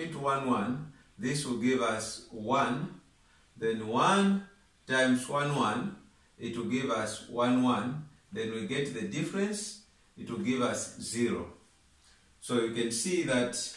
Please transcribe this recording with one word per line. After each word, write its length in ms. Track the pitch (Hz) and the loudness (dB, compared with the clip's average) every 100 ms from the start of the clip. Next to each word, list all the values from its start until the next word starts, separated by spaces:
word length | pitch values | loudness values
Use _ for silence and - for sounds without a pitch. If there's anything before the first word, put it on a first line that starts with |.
into 180 | 165 143 | -6 -4
one 320 | 139 139 131 | 0 0 2
one. 420 | 113 104 131 - - - - | 0 0 -4 -8 -16 -20 -6
This 300 | 127 143 127 | -2 -2 -2
will 120 | 107 | 0
give 240 | 123 120 | 2 2
us 440 | 117 110 107 - - | 2 -2 -4 -10 -12
one. 680 | 113 107 135 123 139 180 - - _ _ _ _ - | -8 0 2 2 0 -6 -10 -20 _ _ _ _ -4
Then 300 | 113 110 110 | -2 0 0
one 600 | 117 - 196 196 196 - - _ _ - | 2 4 6 6 4 0 -16 _ _ -2
times 400 | 131 127 123 - | 2 4 4 2
one 260 | 143 147 | 0 0
one, 420 | 143 107 120 196 - - _ _ - | 2 0 0 -4 -8 -16 _ _ -10
it 200 | - 117 | -8 -6
will 60 | |
give 260 | - 127 120 | -2 0 0
us 380 | 110 104 - - | -2 -2 -6 -6
one 340 | 120 123 127 | 0 4 6
one. 460 | 127 110 123 147 - - _ | 4 4 0 -4 -8 -18 _
Then 180 | 107 110 | -6 -4
we 140 | 113 101 | -4 -2
get 260 | 131 131 | -2 -2
the 100 | 117 | -4
difference, 800 | 98 135 175 196 208 208 - - - _ _ - | -4 -2 -2 0 -2 -2 -8 -12 -20 _ _ -14
it 100 | 98 | -8
will 120 | - | -4
give 220 | 110 123 | 0 0
us 360 | 117 104 - - | 0 -2 -6 -10
zero. 460 | - 113 120 87 85 - _ _ _ _ _ _ _ _ | -6 0 0 0 -6 -14 _ _ _ _ _ _ _ _
So 200 | - 120 | -2 0
you 120 | 113 | 2
can 160 | 117 117 | 0 0
see 320 | - 185 175 | 0 0 2
that 340 | 131 123 123 - - | 4 2 2 -2 -6